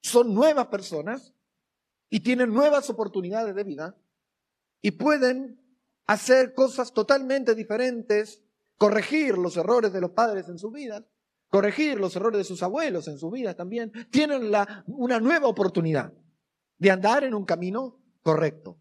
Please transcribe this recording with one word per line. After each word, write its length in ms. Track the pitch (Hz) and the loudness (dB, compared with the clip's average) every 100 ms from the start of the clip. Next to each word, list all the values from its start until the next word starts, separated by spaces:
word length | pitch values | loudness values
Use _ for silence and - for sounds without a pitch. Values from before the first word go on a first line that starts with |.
Son 320 | - 240 240 | 2 2 4
nuevas 340 | 202 311 294 - | 4 4 2 -2
personas 640 | 202 190 160 160 262 _ _ _ _ _ _ _ _ _ | -6 -8 -10 -8 -10 _ _ _ _ _ _ _ _ _
y 100 | 214 | -4
tienen 340 | 202 247 247 | 0 0 2
nuevas 360 | 220 294 285 277 | 4 4 4 0
oportunidades 680 | 247 202 196 180 214 220 196 | -6 -4 -4 -4 -4 -4 -6
de 80 | |
vida 340 | 196 143 160 _ _ _ _ _ _ _ _ _ | -8 -8 -10 _ _ _ _ _ _ _ _ _
y 100 | 208 | -4
pueden 720 | 156 277 294 254 254 269 - _ _ _ _ - | 0 0 2 2 0 -8 -16 _ _ _ _ -2
hacer 480 | 214 - 262 254 | -2 4 4 4
cosas 380 | 262 262 - 240 | 2 0 2 -4
totalmente 640 | - 214 277 262 269 240 220 | -2 2 2 2 0 2 0
diferentes, 880 | 214 214 254 240 233 208 214 - _ _ _ _ | 0 -2 -2 -4 0 0 0 -12 _ _ _ _
corregir 600 | 208 208 - 302 285 185 | 4 4 0 0 2 0
los 180 | 180 175 | 0 -2
errores 380 | 165 240 214 | 2 2 2
de 80 | 185 | -2
los 100 | 180 | -2
padres 380 | 180 233 196 175 | 2 2 0 -8
en 80 | 170 | -12
su 120 | 208 | -12
vida, 380 | 269 262 208 _ _ _ _ _ | -10 -12 -12 _ _ _ _ _
corregir 500 | 196 208 240 302 240 | 2 2 0 0 0
los 160 | 185 180 | -2 -2
errores 240 | 214 214 | -2 -2
de 40 | |
sus 180 | 185 175 | -4 -6
abuelos 460 | 180 262 311 175 160 | -4 -2 -2 -4 -8
en 100 | 143 | -10
su 140 | 165 | -8
vida 240 | 247 220 165 | -6 -6 -8
también. 360 | 180 233 226 220 - | -8 -8 -8 -12 -2
Tienen 400 | 269 302 277 220 | 0 0 -2 0
la, 320 | 208 202 202 - | 0 0 -6 -14
una 340 | 269 247 240 | -6 -2 0
nueva 280 | 233 320 269 | 2 2 2
oportunidad 680 | 202 190 180 160 147 110 - _ _ _ _ _ _ | 0 0 0 0 -2 -4 -14 _ _ _ _ _ _
de 140 | 185 | 2
andar 320 | 190 202 269 | 4 2 2
en 100 | 269 | 0
un 120 | 214 185 | -4 -4
camino 540 | 170 180 214 262 _ _ _ | -4 -2 -6 -8 _ _ _
correcto. 580 | 160 156 160 156 - - | 0 0 0 -4 -20 -20